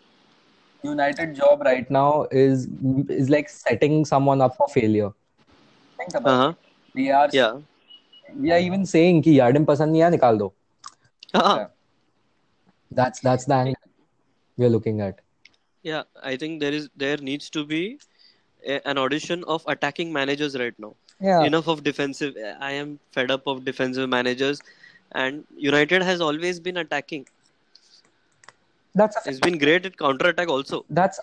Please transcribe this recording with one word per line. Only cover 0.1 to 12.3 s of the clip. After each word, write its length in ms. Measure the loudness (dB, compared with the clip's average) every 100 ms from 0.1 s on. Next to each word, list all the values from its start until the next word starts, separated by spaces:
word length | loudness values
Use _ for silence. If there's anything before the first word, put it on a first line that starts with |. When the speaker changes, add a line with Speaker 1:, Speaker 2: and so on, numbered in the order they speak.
| _ _ _ _ _ _ _
Speaker 1:
United 500 | -8 -2 -2 -2 -6
job 280 | 2 4 4 4
right 240 | 0 0
now 380 | 2 4 2 2
is, 380 | 4 4 2 -2 -4 -2 0 0
is 220 | 0 2
like 180 | 2 0
setting 560 | -6 -4 0 2 2 2
someone 360 | 2 2 4
up 140 | 2 2
for 100 | 0
failure. 420 | 0 2 2 -2 -6 _ _ _ _ _ _ _ -14
Think 160 | -8
about 160 | -2 2
Speaker 2:
Uh-huh. 160 | 2 2
Speaker 1:
it. 60 | -2 _ _ _ -4
We 100 | 2
are 200 | 4 4 4
Speaker 2:
Yeah. 200 | 2 -2 -14 _ _ -20 _ _ -16 -4
Speaker 1:
we 80 | 0
are 80 | 2 2
even 180 | -2 0
saying 320 | 4 6 6
कि 160 | 6 6
यार्डम 260 | 6 4 4
पसंद 200 | 2 2
नहीं 100 | 4
आया, 100 | 4
निकाल 260 | 4 4 2
दो. 140 | -2 -10 _ _ -20 _ _ _ -4 2
Speaker 2:
हाँ। 220 | 2 2
Speaker 1:
Yeah. 100 | -4 _ _ _ _ _ _